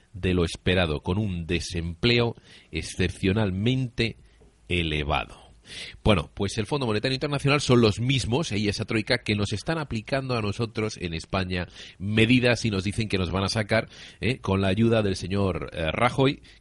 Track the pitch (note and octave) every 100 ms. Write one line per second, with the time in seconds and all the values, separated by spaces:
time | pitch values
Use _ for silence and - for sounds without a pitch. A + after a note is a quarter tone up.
0 | _ F#2+ F2+ F2+ E2 - F#2+ F#2 E2+ D2
1 | F2+ F#2+ G#2+ F2 E2 E2+ - F2 E2+ E2
2 | A#2+ A#2+ A#2 - - - - D#2+ - -
3 | F2+ - F#2+ G#2 G#2 F#2+ A2+ C3 B2 -
4 | A2+ - - _ - _ - F2 D#2+ D2+
5 | D2 C#2+ G#1+ - - - - - - -
6 | A2 F#2 - - G2+ - G2+ D3 A#2+ G#2+
7 | C3 C3 D3+ C#3+ C#3+ C#3+ - B2 A2+ G2
8 | B2 C3+ A2 C3 E3 G#2+ G2+ G2 G#2+ A2+
9 | - B2 - G#2 G2+ G#2 - E3 C#3+ A2+
10 | - C3+ C3 A#2+ G#2 F#2+ A2+ A2+ G#2+ -
11 | F2 E2 - F#2+ F#2 F2+ E2+ - - -
12 | G2 G#2+ A2+ B2+ B2 A#2 A2+ G2 G2 G#2+
13 | G#2+ F#2+ F2+ F#2+ F#2+ A2+ G#2 A2 - -
14 | - - G#2 B2+ - F#2+ F#2+ F#2+ A2+ A2+
15 | G2+ F#2 F2 G2+ G2 D#2 C#2+ D#2+ D#2+ G2+
16 | A#2+ - C3+ - - -